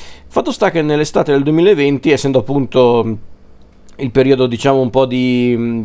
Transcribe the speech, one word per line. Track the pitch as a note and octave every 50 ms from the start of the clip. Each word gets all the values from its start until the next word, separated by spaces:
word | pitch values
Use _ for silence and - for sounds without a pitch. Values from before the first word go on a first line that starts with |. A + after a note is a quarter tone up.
| - - - - - -
Fatto | - - - D#4+
sta | A#3 - G#3+ F#3
che | - E3
nell'estate | D3+ D3+ D3 D3+ D3+ - - - D#3+ D3+
del | C#3 C#3
duemilaventi, | C#3 D3+ D#3 E3 F3 G3+ G3+ D3 C#3+ C#3+ C#3+ B2 - D#3
essendo | C#3 - - C#3 C3+ F3
appunto | - - C#3 C#3+ B2+ A2 - B2+ B2 A#2+ A#2+ A#2 A2+ A2+ G#2+ G#2+ - - - - - - - - - - _ - - - -
il | - C#3 B2
periodo, | G#2 C3+ C3 C3+ C3+ B2+ B2+
diciamo, | B2 A#2 G#2+ - C#3 C3+ C3
un | C3 A#2+
po' | A#2 C3 C3+
di, | B2+ B2 B2+ B2+ B2+ B2 B2 B2 B2 A#2+
mm, | A#2 A#2 A#2 A#2 A#2